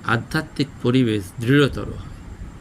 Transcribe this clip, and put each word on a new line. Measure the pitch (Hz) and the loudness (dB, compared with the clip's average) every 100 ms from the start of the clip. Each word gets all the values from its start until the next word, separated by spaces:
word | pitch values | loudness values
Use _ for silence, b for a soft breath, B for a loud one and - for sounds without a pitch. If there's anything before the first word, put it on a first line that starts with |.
| - | 0
আধ্যাত্মিক | 117 113 160 156 - 143 - | 0 0 -4 -2 -4 -4 0
পরিবেশ | 123 127 120 107 92 - | 2 4 4 0 -4 -4
দৃঢ়তর | 113 143 139 107 104 | 4 6 6 2 -6
হয় | - - - - - - - | -10 -12 -14 -14 -14 -14 -14